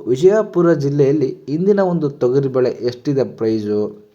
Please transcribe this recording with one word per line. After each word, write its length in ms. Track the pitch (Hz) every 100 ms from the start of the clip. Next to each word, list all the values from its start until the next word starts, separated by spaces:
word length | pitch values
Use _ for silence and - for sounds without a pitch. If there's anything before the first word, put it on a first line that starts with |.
| 110
ವಿಜಯಪುರ 680 | 131 185 214 214 175 170
ಜಿಲ್ಲೆಯಲ್ಲಿ 520 | 156 139 143 135 151 135
ಇಂದಿನ 540 | - - 156 190 196
ಒಂದು 300 | 185 170 147
ತೊಗರಿ 400 | 139 123 135 135
ಬೆಳೆ 200 | 127 123
ಎಷ್ಟಿದೆ 540 | - 120 - 147 135
ಪ್ರೈಸು 840 | 107 - 113 110 104 104 107 - -